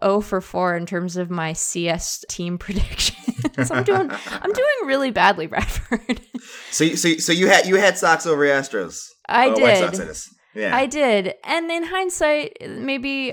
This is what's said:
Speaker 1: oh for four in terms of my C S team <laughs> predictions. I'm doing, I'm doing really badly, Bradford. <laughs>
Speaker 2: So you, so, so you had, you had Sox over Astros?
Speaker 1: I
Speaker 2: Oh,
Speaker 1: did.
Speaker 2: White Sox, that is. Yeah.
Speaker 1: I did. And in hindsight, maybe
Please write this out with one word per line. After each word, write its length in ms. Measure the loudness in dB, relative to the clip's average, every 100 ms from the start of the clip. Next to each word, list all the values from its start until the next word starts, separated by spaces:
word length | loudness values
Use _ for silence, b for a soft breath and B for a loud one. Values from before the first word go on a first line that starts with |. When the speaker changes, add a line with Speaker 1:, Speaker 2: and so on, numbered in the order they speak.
Speaker 1:
oh 180 | 0 2
for 200 | 0 -4
four 340 | -4 -2 0 -2
in 100 | -4
terms 300 | -4 -4 -4
of 140 | -4
my 220 | -4 -4
C 360 | -4 -4 -2 -2
S 360 | -2 -4 -8 -10
team 300 | -8 -6 -6
<laughs> 60 |
predictions. 1040 | -4 -2 -2 0 -2 -2 -6 -4 -4 -2 0
I'm 140 | 0
doing, 260 | 2 2 0
I'm 420 | -6 -10 -6 -2
doing 240 | 0 2 0 0
really 260 | 0 0
badly, 340 | 4 4 4 -2
Bradford. 760 | -4 -4 -4 -4 -4 -4 -6 -8
<laughs> 40 | -16 B B B
Speaker 2:
So 140 | 0
you, 120 | 2 2
so, 160 | 0
so 180 | 0 0
you 140 | 2 6
had, 180 | 4 6
you 100 | 4
had 200 | 4 4
Sox 280 | 2 2 2
over 180 | 2
Astros? 600 | 4 2 0 -4 -6 -10 -16 _ -2
Speaker 1:
I 200 | 2 4
Speaker 2:
Oh, 40 |
Speaker 1:
did. 80 | 6
Speaker 2:
White 160 | 6 6
Sox, 200 | 2 -2
that 100 | -6
is. 200 | -10 -16 _ _
Yeah. 200 | -6 0 0
Speaker 1:
I 100 | 0
did. 480 | 2 2 2 0 -6
And 260 | -4 -4 -2
in 140 | -4
hindsight, 720 | -4 -2 -4 0 2 2 -2 -10 -14
maybe 640 | -8 -4 -4 -4 -4 -6